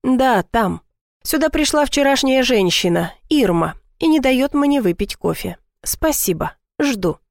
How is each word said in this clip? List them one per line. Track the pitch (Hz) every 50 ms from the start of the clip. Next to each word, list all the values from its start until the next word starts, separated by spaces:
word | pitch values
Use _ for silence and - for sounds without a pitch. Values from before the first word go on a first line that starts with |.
| -
Да, | 262 262 247 262 262 240 190 175
там. | _ - 233 220 180 170 160 _ _ _ _ _ _ _ _ _
Сюда | - - 294 302 302
пришла | - 320 302 - - 302 294
вчерашняя | 269 - 285 285 277 277 269 - 269 262 262 254
женщина, | 240 254 214 190 180 - - - 180 170 170 170 170 - _ _ -
Ирма, | 311 294 247 185 175 170 160 160 - - _ _ _ _
и | -
не | 320 311 311
даёт | 254 262 262 247 269 285 -
мне | 285 285 285 285 285
выпить | 220 185 170 - 202 - -
кофе. | - - 160 160 - - 92 85 _ _ _ _ _ -
Спасибо. | - - - - 320 277 - - - 180 160 - - - _ _ _ _ -
Жду. | 302 285 254 202 185 170 - _ _ _